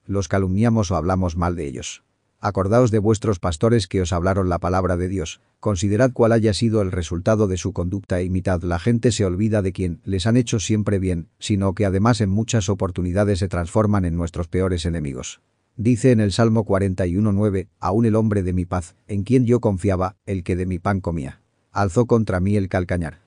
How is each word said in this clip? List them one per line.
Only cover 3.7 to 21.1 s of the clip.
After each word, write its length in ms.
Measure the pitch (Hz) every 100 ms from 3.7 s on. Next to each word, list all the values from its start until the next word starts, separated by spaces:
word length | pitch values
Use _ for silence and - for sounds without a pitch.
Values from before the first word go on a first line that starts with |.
| 117 98
que 120 | 98
os 140 | 87
hablaron 340 | 90 92 95 92
la 120 | 85
palabra 360 | 87 92 90 90
de 120 | 90
Dios, 340 | 95 78 - _ _
considerad 520 | 113 98 101 104 131
cuál 200 | 131 113
haya 200 | 117 110
sido 300 | 98 117 107
el 80 | 95
resultado 560 | 90 85 85 95 107 104
de 100 | 92
su 160 | 98
conducta 460 | 90 90 98 - 90
e 60 | 92
imitad. 360 | 92 95 92
La 160 | 87 85
gente 340 | 120 117 123
se 140 | 110 95
olvida 380 | 90 107 107
de 100 | 95
quien 280 | 90 90 82
les 240 | - 95 110
han 100 | 120
hecho 220 | 117 117
siempre 400 | - 107 104 101
bien, 300 | 92 87 80 _
sino 340 | - 101 98
que 140 | - 101
además 340 | 95 110 107
en 80 | 101
muchas 400 | 101 113 113 95
oportunidades 680 | 95 95 90 90 90 104 92
se 80 | 92
transforman 580 | 87 82 110 107 104 87
en 100 | 85
nuestros 320 | 85 - 85
peores 380 | 90 95 87 87
enemigos. 560 | 82 71 64 65 - _ _ _ -
Dice 340 | 104 120 131
en 80 | 113
el 120 | 104
Salmo 320 | 95 117 113
cuarenta 440 | 104 95 98 92 90
y 100 | 90
uno 140 | 107
nueve, 380 | 98 107 95 85 -
"Aún 260 | 87 104 117
el 100 | 110
hombre 280 | 110 104
de 100 | 90
mi 120 | 90 85
paz, 300 | 90 - _ -
en 160 | 98
quien 240 | 92 131 117
yo 120 | 120
confiaba, 560 | 113 95 98 90 92 - -
el 160 | 95
que 120 | 87 92
de 120 | 92
mi 100 | 87
pan 240 | 101 98
comía, 400 | 90